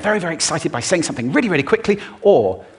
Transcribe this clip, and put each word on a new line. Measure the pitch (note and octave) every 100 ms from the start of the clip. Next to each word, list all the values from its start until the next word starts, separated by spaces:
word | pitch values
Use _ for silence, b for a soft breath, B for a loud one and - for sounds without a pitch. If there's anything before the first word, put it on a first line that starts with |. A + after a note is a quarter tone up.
very, | G3+ G#3
very | F3
excited | D#3+ - D#3+ E3
by | A#2+
saying | - F3
something | - - A2+
really, | F3 A#3
really | D#3+
quickly, | C#3 A3 - G3+ B B
or | G3+ F3 G2+ D#2 B